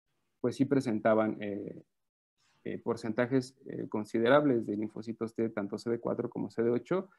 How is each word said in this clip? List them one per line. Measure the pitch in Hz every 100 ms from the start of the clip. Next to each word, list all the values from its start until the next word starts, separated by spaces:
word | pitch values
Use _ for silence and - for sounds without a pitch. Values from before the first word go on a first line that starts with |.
| _ _ _ _
pues | 123 -
sí |
presentaban, | 139 139 131 107 113 110 110 -
eh, | 104 101 104 - - _ _ _ _ _ _ _
eh, | - 98
porcentajes, | 113 113 113 110 123 135 127 _ -
eh, | - 117
considerables | 113 107 113 113 143 147 117 107
de | 104
linfocitos | 107 - 113 110 113
T, | - 113
tanto | 110 101 107
C | 120
D | 117
cuatro | 123 113 131
como | 120 107
C | -
D | 117
ocho, | 120 - 180 196